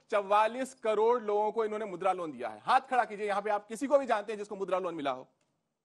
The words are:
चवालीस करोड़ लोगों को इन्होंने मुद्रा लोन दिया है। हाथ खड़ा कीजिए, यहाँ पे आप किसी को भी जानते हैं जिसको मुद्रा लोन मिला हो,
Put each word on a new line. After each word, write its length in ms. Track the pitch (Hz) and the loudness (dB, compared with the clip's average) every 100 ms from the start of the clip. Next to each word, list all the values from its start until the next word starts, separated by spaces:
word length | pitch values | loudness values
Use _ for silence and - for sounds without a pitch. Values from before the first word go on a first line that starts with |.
| _ | _
चवालीस 640 | 208 196 208 220 247 254 | -2 4 4 4 0 -6
करोड़ 480 | - 220 214 226 247 | -4 0 4 4 4
लोगों 300 | 208 208 214 | 0 0 0
को 120 | 226 | -2
इन्होंने 200 | 214 214 | -2 -4
मुद्रा 280 | 214 175 190 | -6 -2 0
लोन 200 | 185 165 | 0 -4
दिया 160 | 120 117 | -6 -8
है। 120 | 107 | -4
हाथ 200 | 175 254 | 2 2
खड़ा 240 | 254 254 | 2 0
कीजिए, 220 | 202 202 208 | 0 -2 -2
यहाँ 160 | 196 | -2
पे 80 | 208 | 0
आप 160 | 208 208 | -2 -4
किसी 200 | 220 269 | -6 2
को 120 | 285 | 4
भी 80 | 247 | 4
जानते 260 | 214 208 | -2 -2
हैं 60 | 208 | -8
जिसको 180 | 202 196 | -8 -8
मुद्रा 220 | 185 185 | -2 -2
लोन 160 | 180 | -2
मिला 160 | 170 139 | -4 -4
हो, 180 | 127 131 _ _ _ _ _ | -4 -8 _ _ _ _ _